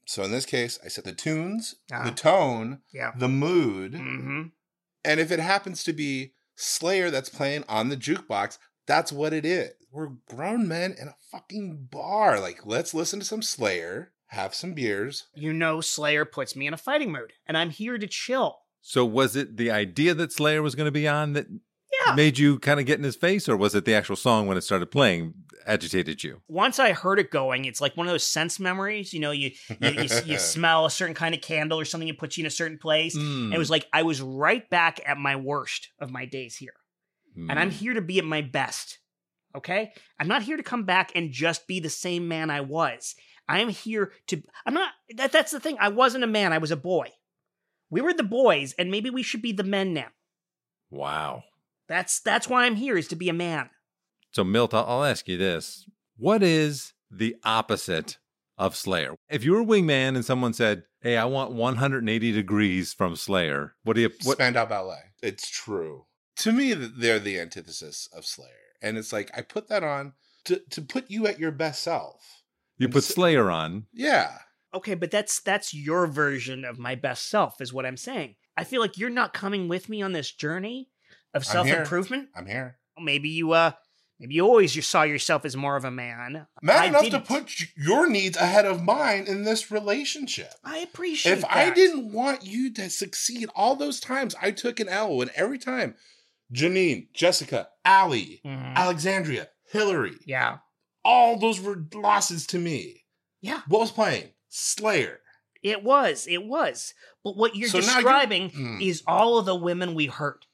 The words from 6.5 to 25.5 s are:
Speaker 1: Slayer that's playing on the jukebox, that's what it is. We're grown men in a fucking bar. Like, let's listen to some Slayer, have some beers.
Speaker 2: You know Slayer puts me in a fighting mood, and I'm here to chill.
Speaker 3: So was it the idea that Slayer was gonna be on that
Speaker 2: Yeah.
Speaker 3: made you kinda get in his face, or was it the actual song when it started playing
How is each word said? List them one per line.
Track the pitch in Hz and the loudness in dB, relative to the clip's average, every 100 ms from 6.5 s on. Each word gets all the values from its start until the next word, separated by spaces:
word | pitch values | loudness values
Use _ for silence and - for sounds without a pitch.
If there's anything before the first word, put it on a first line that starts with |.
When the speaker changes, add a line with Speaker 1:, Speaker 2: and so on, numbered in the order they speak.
| - | -10
Speaker 1:
Slayer | - - 165 190 180 | -6 -2 0 2 2
that's | 135 127 | 0 -4
playing | - 139 147 139 | -4 -2 -2 -2
on | 110 120 | -2 0
the | 139 | -2
jukebox, | 123 165 - 101 104 - _ _ - | -4 -4 -2 -2 -2 -6 _ _ 0
that's | 151 160 | 2 0
what | 143 151 | -2 -2
it | 156 | 0
is. | 151 180 113 - _ | 0 0 -2 -10 _
We're | 139 156 123 - | -12 -12 -14 -16
grown | 120 175 233 196 | -8 -4 0 0
men | 165 185 - | -2 -4 -6
in | 147 | -14
a | - _ | -18 _
fucking | - - 208 190 156 127 | -20 -12 -10 -10 -10 -14
bar. | - 165 208 208 107 | -10 -2 4 4 4
Like, | 92 87 | 0 -8
let's | 104 120 170 | -4 -4 -2
listen | 156 165 202 | -4 -4 -4
to | 196 | -6
some | 220 | -6
Slayer, | 220 - 107 90 82 104 180 _ - | -6 -2 0 0 -4 -8 -12 _ -14
have | 107 95 | -6 -6
some | - 175 | -6 -8
beers. | 156 117 101 120 139 - | -4 -2 -2 -4 -8 -14
Speaker 2:
You | 147 156 | -10 -6
know | 160 165 160 | -2 0 0
Slayer | 156 - 147 151 | -4 -2 0 2
puts | 147 - 131 | 0 -4 -8
me | 135 143 | -6 -6
in | |
a | 160 | -6
fighting | - 302 254 | 0 0 0
mood, | 143 113 _ - | -6 -8 _ -2
and | 160 | 0
I'm | 170 | 0
here | 156 220 240 | -4 -6 -6
to | 208 | -6
chill. | - - 254 175 - _ _ | -6 -2 0 0 -2 _ _
Speaker 3:
So | - 131 | -2 2
was | 123 113 131 127 | 4 4 2 2
it | 139 110 | -4 -2
the | 117 | 0
idea | 107 101 85 165 | 2 0 2 2
that | 165 165 | 2 -2
Slayer | - 151 151 | 0 2 2
was | 151 | 0
gonna | 127 151 | -2 -2
be | 147 151 | 0 0
on | 147 151 | 0 0
that | 143 - - _ _ - 523 508 | -2 -6 -12 _ _ -6 0 4
Speaker 2:
Yeah. | |
Speaker 3:
made | 139 151 127 | 6 6 8
you | 147 139 | 6 6
kinda | - 147 | 2 2
get | 135 147 | 2 0
in | |
his | 143 - | -2 0
face, | 175 196 156 | 2 2 2
or | 107 | 4
was | 104 | 4
it | 104 | 4
the | 113 | 4
actual | 107 98 98 | 2 2 0
song | 127 110 101 | 2 4 2
when | 90 | 0
it | |
started | - 95 87 | 0 -2 0
playing | 139 123 87 82 - - | 4 4 2 -2 -10 -20